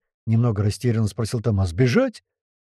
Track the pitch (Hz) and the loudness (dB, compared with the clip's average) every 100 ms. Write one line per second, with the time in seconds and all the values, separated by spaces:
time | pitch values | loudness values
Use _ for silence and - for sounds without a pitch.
0 | _ _ - 113 120 104 104 - 123 113 | _ _ -2 0 2 0 -2 -2 -2 0
1 | 107 - 110 120 117 98 92 85 127 170 | -2 -4 -6 -4 0 0 0 0 2 2
2 | 262 - _ _ _ _ _ | 0 -4 _ _ _ _ _